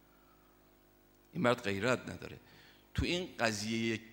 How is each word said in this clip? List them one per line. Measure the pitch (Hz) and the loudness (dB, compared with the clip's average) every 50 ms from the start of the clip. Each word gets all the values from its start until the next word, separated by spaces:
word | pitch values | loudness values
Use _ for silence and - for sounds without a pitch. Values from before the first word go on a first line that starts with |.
| - - - - - - - - - - - - - - - - _ - - - - - _ _ - - - | -20 -20 -20 -20 -20 -20 -20 -20 -20 -20 -20 -20 -20 -20 -20 -20 _ -20 -20 -20 -20 -20 _ _ -20 -12 -4
این | - 131 | 2 4
مرد | 120 123 120 - | 4 4 4 2
غیرت | 98 98 98 98 123 127 107 - - | -2 -2 0 2 2 2 2 0 -6
نداره. | 92 87 - 80 - - - - - - - - - - - - - | -10 -10 -10 -12 -12 -14 -18 -20 -20 -20 -20 -20 -20 -20 -20 -10 -4
تو | - 135 | -2 0
این | 104 170 180 185 - - - | 2 2 0 -2 -4 -2 0
قضیهٔ | 117 113 110 104 104 110 113 113 113 113 113 110 - - | 2 2 2 0 -2 -2 0 0 0 0 0 -2 -4 -10